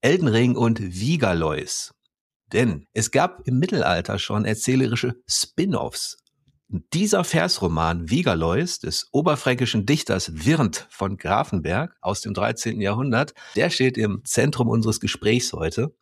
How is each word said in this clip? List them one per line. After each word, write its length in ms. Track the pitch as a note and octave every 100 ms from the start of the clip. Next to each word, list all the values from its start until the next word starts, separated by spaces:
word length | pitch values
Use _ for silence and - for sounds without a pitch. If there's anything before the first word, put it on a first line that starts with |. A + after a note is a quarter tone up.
Elden 260 | B2+ F#3 D3+
Ring 280 | A2+ B2 B2
und 240 | A#2 A2
Vigalois. 1160 | G2 F2+ A2+ E3 A2 E2+ D#2+ D2+ - - - _ _ _ _ _ _
Denn 320 | G2+ A#2+ D#2 -
es 200 | - A2
gab 360 | C3+ F3+ - -
im 120 | B2+
Mittelalter 600 | F3 F3 D#2+ E2+ F2 G2+
schon 240 | - G#2
erzählerische 720 | G#2+ A2 - C3 C3 A#2 B2 A#2+ -
Spin-offs. 920 | - - - G3 C3 - - - - _ _ _ _ _
Dieser 560 | F#2 - E3 G#3 G3
Versroman 880 | F3 E3 F3+ - F#2 D#2+ E2 E2+ E2
Vigalois 680 | B2+ E3 E2+ D#2+ F2+ F3 -
des 240 | - - -
oberfränkischen 720 | C#3+ D#3+ D3 - B2 A#2+ A2 G2
Dichters 600 | G2 - G2 - D#2+ F2+
Wirnt 400 | D#3+ A2+ - -
von 260 | - G2 G2
Grafenberg 800 | - G#2 D3 F#2+ D2+ F#2 E3 _
aus 180 | - G2+
dem 140 | G#2+
dreizehnten 480 | F#2+ G#2+ A#2+ A#2 G#2+
Jahrhundert, 520 | G2+ A2 C#3 A#2 D3+ - - -
der 140 | E3+
steht 280 | - C3 B2+
im 260 | G#2+ F#2+ -
Zentrum 420 | - B2+ D3 A#2
unseres 320 | A#2 A2+ A2
Gesprächs 540 | A2 - G#2 A#2+ A#2+
heute. 420 | - - - C#3 _